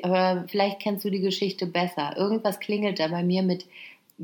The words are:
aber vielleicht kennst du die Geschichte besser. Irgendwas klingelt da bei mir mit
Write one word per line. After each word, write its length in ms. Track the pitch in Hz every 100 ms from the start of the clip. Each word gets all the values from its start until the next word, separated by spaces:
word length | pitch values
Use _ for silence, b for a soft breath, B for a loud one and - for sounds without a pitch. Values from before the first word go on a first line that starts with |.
aber 420 | 180 185 185 180 175
vielleicht 320 | 202 202 202
kennst 240 | 214 202
du 60 | 202
die 120 | 190
Geschichte 440 | 190 185 196 185 180
besser. 500 | 175 175 - 147 -
Irgendwas 420 | 196 220 220 190
klingelt 400 | - 208 208 180
da 80 | 160
bei 160 | 175
mir 180 | 180 185
mit 240 | 185 175 - B B B B -